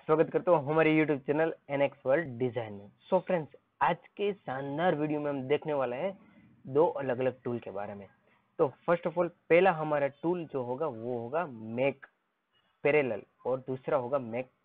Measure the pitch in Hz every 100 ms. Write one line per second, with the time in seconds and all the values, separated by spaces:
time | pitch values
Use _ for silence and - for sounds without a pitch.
0 | - 156 165 160 180 165 135 160 156 156
1 | 151 143 135 147 165 - - 139 139 135
2 | 131 147 160 117 127 120 110 101 101 _
3 | - 185 - 180 143 - _ - 147 175
4 | - - 202 190 - 131 139 139 185 151
5 | 151 151 147 143 127 147 156 143 127 123
6 | 185 196 - - - _ - 135 165 -
7 | 135 120 127 120 123 120 113 95 104 101
8 | 98 _ _ _ _ - 123 - - 170
9 | 175 165 175 - - 165 190 160 156 147
10 | 139 - 165 180 160 135 123 131 160 113
11 | 120 120 117 147 170 117 110 117 139 135
12 | - _ _ _ _ _ _ _ 143 151
13 | 131 101 - _ 120 131 127 131 - 151
14 | 120 139 120 113 127 _